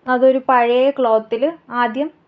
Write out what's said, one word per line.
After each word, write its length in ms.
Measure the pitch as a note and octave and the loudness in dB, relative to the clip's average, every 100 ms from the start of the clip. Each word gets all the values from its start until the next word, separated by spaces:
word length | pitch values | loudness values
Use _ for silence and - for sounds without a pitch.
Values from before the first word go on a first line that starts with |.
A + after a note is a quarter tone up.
| - | -2
അതൊരു 360 | B3+ C4 C4 C4 | 2 2 2 2
പഴയ 400 | B3+ A#3+ B3 C4+ | 0 2 2 0
ക്ലോത്തിൽ 520 | C#4 B3 A3 A3 A3+ C#4 E4+ _ | 0 0 0 -2 -4 -4 -6 _
ആദ്യം 360 | A#3+ A#3+ A3 D4+ - | -4 -4 -4 -8 -10